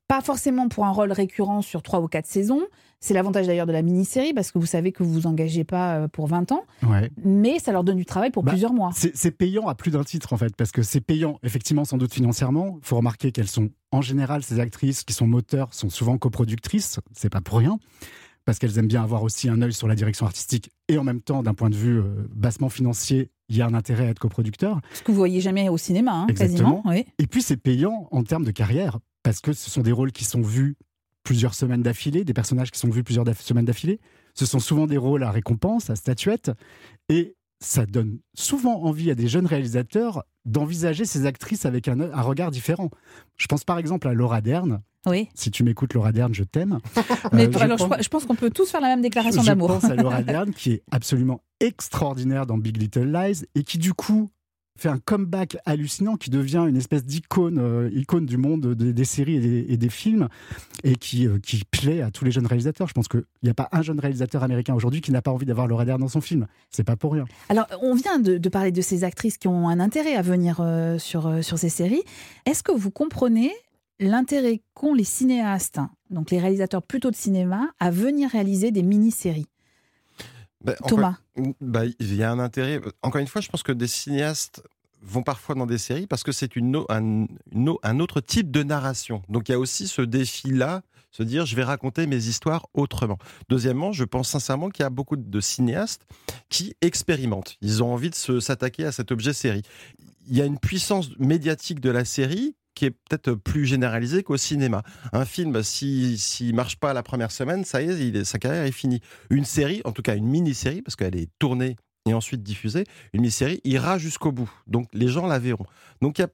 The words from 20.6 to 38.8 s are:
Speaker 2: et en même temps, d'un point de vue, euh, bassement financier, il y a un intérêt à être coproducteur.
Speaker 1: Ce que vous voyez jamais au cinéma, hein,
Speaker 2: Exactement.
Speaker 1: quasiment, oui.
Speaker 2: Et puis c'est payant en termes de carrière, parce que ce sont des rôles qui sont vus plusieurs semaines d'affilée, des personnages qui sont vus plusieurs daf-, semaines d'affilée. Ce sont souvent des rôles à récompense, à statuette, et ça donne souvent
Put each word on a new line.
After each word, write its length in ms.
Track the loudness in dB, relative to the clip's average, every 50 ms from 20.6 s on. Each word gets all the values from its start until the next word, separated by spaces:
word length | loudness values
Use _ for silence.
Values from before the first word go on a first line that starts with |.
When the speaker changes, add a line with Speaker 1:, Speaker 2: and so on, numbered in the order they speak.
| -4 -6 _ _ _
Speaker 2:
et 100 | 0 0
en 60 | 2
même 180 | 2 0 -2 -2
temps, 220 | -2 -2 -2 0
d'un 120 | 0 0 0
point 160 | 2 2 0
de 40 | 2
vue, 240 | 2 2 2 2 2
euh, 60 | 2 0 -2 -4 -6 -8
bassement 360 | -4 -2 0 0 0 0 -2 -4
financier, 640 | -2 0 0 0 0 -2 -2 0 0 0 0 -2 _ _ _ -2
il 80 | 2
y 60 | 2
a 40 | 2
un 80 | 2 2
intérêt 320 | 0 0 0 0 0 0
à 40 | 0
être 80 | 0 -2
coproducteur. 640 | -2 -2 0 0 -2 -2 0 -2 0 0 0 -2 -4 -8
Speaker 1:
Ce 100 | -12 -6
que 100 | 0 2
vous 40 | 4 4
voyez 220 | 4 4 2 2
jamais 280 | 0 2 2 2 2 2
au 80 | 0 0
cinéma, 340 | 0 0 2 2 4 2
hein, 140 | 2 2 2 0
Speaker 2:
Exactement. 540 | 2 2 2 2 4 6 6 6 4 4
Speaker 1:
quasiment, 0 | 2 2 2
oui. 100 | 2 0 -2 _ -2
Speaker 2:
Et 100 | 0 2
puis 140 | 2 0
c'est 140 | 2 2 0
payant 520 | 0 2 2 4 4 2 2 0 -4 -6 -2
en 140 | 0 0 0
termes 200 | 0 0 0 0
de 60 | -2
carrière, 480 | 0 0 0 2 2 0 0 -2 -4 -6 -10 _ _ _
parce 180 | 0 0 0 2
que 120 | 0 -2
ce 180 | -2 -4 -4 -6
sont 120 | -2 0
des 100 | 2 2
rôles 180 | 4 2 2 -2
qui 140 | -2 -4 -6
sont 160 | -2 0 0
vus 340 | 0 0 2 2 2 0 -2 _ -14 _ _ _ _ _ _ _
plusieurs 320 | -2 0 2 4 4 2 0
semaines 280 | 0 0 0 2 2
d'affilée, 420 | 2 0 0 0 -2 -2 0 0 0
des 100 | 0 -2
personnages 380 | -2 0 0 0 0 -2 -2
qui 60 | -4 -2
sont 80 | 0 0
vus 160 | 0 0 0
plusieurs 200 | 0 0 2 2
daf-, 160 | 0 0 -2
semaines 240 | -2 0 2 2 2
d'affilée. 360 | 2 0 0 0 -2 -2 -2 _ _ _ _ _ _ -4
Ce 120 | -2 -2
sont 120 | 0 0 0
souvent 280 | 0 2 2 2 4 2
des 80 | 2
rôles 260 | 2 2 2 2 2
à 80 | 2 0
récompense, 600 | 0 -2 0 0 0 0 2 0 0 0 -2 -2
à 60 | -4
statuette, 540 | -4 -2 -2 -2 0 0 0 0 0 -2 -4 -6 -6 -10 -20 -20 -20 -20 -20 -20 _ _ 0
et 280 | 2 2 2 -2 -6 _ _ _ _ -14
ça 260 | -6 -2 0 0 2
donne 320 | 2 0 0 0 -2 -4 -8 _ _ -12
souvent 480 | -6 -4 -2 -2 2 2 2 0 2